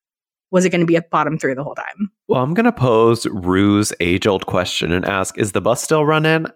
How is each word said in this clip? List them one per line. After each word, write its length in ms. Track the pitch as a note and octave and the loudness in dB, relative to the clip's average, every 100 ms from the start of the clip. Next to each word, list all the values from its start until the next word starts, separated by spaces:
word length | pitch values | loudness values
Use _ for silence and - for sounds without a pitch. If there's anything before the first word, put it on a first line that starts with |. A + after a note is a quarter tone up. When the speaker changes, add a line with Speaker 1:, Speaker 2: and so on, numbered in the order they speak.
| _ _ _ _ _ | _ _ _ _ _
Speaker 1:
was 140 | F#3 F3+ | 0 2
it 60 | |
gonna 120 | F3 | 2
be 140 | E3+ E3 | 2 2
a 40 | |
bottom 360 | E3+ E3 D3 D#3 | 0 -2 -2 -4
three 160 | C#3+ | -4
the 100 | C3 | -6
whole 120 | D3 - | -8 -12
time? 360 | - - G3+ - - | -14 -8 -10 -10 -4
Speaker 2:
Well, 160 | C#3 | -2
I'm 100 | C3+ | 0
gonna 200 | F3 A#3+ | 0 0
pose 520 | A#3 B2+ A2 A#2 A#2 - | 2 2 4 4 2 -2
Rue's 640 | G2+ F2+ F#2 G2+ G#2 G#2 - | -4 0 4 4 4 0 -2
age-old 460 | E2+ F#2 A2 F#2+ - | 0 2 2 0 0
question 440 | F#2 F2+ - D#2+ | -2 -2 -4 -2
and 140 | F2 F2 | -2 -2
ask, 320 | G2 F#2+ - | -2 -4 -4
"Is 160 | G#2+ | -4
the 80 | G2+ | -2
bus 200 | F#2+ B2 | -2 -2
still 240 | - D#3 D3+ | 0 0 2
running?" 420 | D#3 D#3 D#3+ D#3+ | 2 2 0 -4